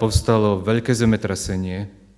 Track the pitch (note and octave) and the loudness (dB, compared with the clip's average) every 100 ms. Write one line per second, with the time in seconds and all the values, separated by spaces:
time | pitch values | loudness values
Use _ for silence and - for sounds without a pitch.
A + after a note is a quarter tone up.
0 | A2+ - - A2+ G#2+ G2 F#2+ A#2 A#2 A#2 | 0 0 2 2 4 0 0 0 0 0
1 | A#2 G#2+ G2+ F#2 - F#2+ F#2 F#2 G2+ - | 2 2 0 -4 -4 -6 -6 -6 -10 -14
2 | - | -20